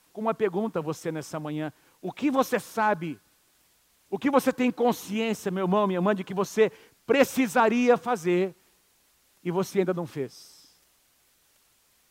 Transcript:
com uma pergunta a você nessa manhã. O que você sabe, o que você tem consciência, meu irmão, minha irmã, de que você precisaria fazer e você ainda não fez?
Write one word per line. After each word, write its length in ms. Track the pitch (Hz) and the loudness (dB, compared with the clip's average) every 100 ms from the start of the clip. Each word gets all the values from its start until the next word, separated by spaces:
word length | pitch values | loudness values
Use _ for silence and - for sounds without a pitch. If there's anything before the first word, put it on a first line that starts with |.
| _ | _
com 100 | - | -6
uma 120 | 220 | -4
pergunta 460 | 220 208 175 220 175 | 0 -2 0 -2 -2
a 20 | |
você 300 | 156 151 170 | -4 -6 -6
nessa 280 | 160 - 156 | -8 -8 -8
manhã. 320 | 151 151 156 - _ _ | -6 -6 -6 -10 _ _
O 100 | 180 | -12
que 200 | - 285 | -4 0
você 280 | 262 - 220 | 2 2 -2
sabe, 600 | - 226 214 190 170 113 _ _ _ _ _ _ _ _ _ | -4 -2 0 0 -4 -10 _ _ _ _ _ _ _ _ _
o 80 | 196 | -4
que 140 | 285 | 2
você 200 | 269 262 | 2 2
tem 200 | 247 247 | 2 0
consciência, 800 | - 240 - - 214 226 208 202 | 2 0 0 -4 -4 -2 -4 -4
meu 140 | 185 185 | -2 0
irmão, 200 | 208 202 | 2 2
minha 120 | 185 | 2
irmã, 180 | 185 208 | 0 0
de 80 | |
que 100 | - | -2
você 380 | 196 190 220 214 - - _ - | -4 -2 2 2 0 -18 _ 2
precisaria 920 | 269 262 - 247 247 226 240 247 240 | 4 4 2 0 4 4 4 4 4
fazer 580 | 240 233 170 175 190 - _ _ _ _ _ _ _ _ | 2 -4 0 0 0 -6 _ _ _ _ _ _ _ _
e 80 | 175 | -4
você 280 | 175 190 196 | -2 -2 0
ainda 140 | 185 | 0
não 140 | 175 160 | -2 -6
fez? 600 | 151 127 - - - _ _ _ _ _ _ _ _ _ _ _ _ _ _ _ | -6 -8 -10 -20 -20 _ _ _ _ _ _ _ _ _ _ _ _ _ _ _